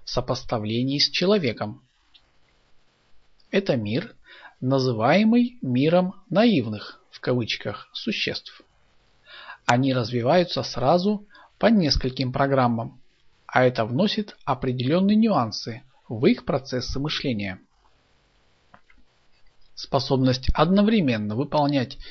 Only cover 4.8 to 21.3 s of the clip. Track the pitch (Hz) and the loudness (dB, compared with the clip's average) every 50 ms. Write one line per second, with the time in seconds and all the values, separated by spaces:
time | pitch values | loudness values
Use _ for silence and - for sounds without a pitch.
4.8 | 131 131 117 107 110 131 160 196 220 220 233 240 240 247 - - - 135 120 123 | 2 0 0 2 2 4 4 4 4 4 4 4 2 2 -2 -8 -4 -2 0 2
5.8 | 139 160 170 180 180 180 - - - - 160 185 233 247 202 143 107 113 107 101 | 2 4 4 2 2 0 -4 -10 -10 -2 2 4 4 4 4 2 0 -2 -6 -10
6.8 | - - - _ _ _ - - - 139 127 123 113 104 - - - - 104 - | -10 -14 -18 _ _ _ -18 -8 -4 -2 -2 -2 -2 -4 -6 -8 -8 -10 -10 -10
7.8 | - _ - - - 226 - - - - - - - - - - - _ _ _ | -14 _ -14 -10 -6 -6 -4 -4 -4 -6 -6 -8 -10 -14 -20 -20 -20 _ _ _
8.8 | _ _ _ _ _ _ _ _ _ - - - - - - - - - 123 123 | _ _ _ _ _ _ _ _ _ -20 -20 -20 -20 -20 -20 -10 -2 0 2 2
9.8 | 135 135 127 127 117 101 120 120 113 127 160 185 175 170 - 135 127 - - 120 | 2 2 0 0 -2 -2 -4 -2 0 2 4 4 2 2 -2 -6 -6 -6 -6 -2
10.8 | 123 135 165 180 180 208 214 202 - - - - - _ _ - - 214 233 208 | 2 2 2 2 2 0 -2 -4 -6 -16 -20 -20 -20 _ _ 0 2 4 4 4
11.8 | 165 139 - - - 127 123 - 135 127 127 135 139 139 139 135 127 120 117 113 | 4 2 2 0 0 -2 -4 -4 -6 -4 -2 -2 0 0 2 2 2 2 0 -2
12.8 | 117 - - - - _ _ _ _ _ _ _ _ - - 127 127 127 127 123 | -6 -8 -12 -18 -20 _ _ _ _ _ _ _ _ -2 0 4 4 4 2 2
13.8 | 110 104 113 135 202 196 - 214 208 - - _ - - 131 127 131 131 127 127 | -2 -2 0 0 0 0 0 -4 -6 -8 -10 _ -6 -4 -4 -2 -2 -4 -4 -2
14.8 | 123 131 156 180 190 196 214 214 226 220 190 139 120 110 - - - 127 113 123 | 0 0 2 2 4 4 4 4 4 4 2 2 0 -2 -4 -8 -10 -10 -12 -12
15.8 | - _ _ _ _ - 123 110 127 196 247 - - - - 135 - - 131 127 | -14 _ _ _ _ -10 -4 2 4 4 2 2 0 -2 -4 -2 -2 -4 -6 -6
16.8 | 123 - - 135 143 151 - - - 143 120 101 101 95 92 - _ _ _ _ | -4 -4 -4 -4 -4 -4 -4 -4 -4 -4 -4 -4 -4 -6 -8 -10 _ _ _ _
17.8 | _ _ _ _ _ _ _ _ _ _ _ _ _ _ _ _ _ _ _ - | _ _ _ _ _ _ _ _ _ _ _ _ _ _ _ _ _ _ _ -20
18.8 | _ _ - _ - _ _ _ _ _ _ _ _ - _ _ - - - - | _ _ -20 _ -20 _ _ _ _ _ _ _ _ -20 _ _ -20 -20 -18 -16
19.8 | - - - 135 127 - 143 131 131 131 127 131 - - - - 151 170 190 202 | -10 -4 -4 -4 -2 0 0 2 2 2 0 0 2 0 2 4 4 4 4 4
20.8 | 202 214 233 220 165 131 117 107 104 104 | 4 4 4 2 2 2 0 -2 -2 -4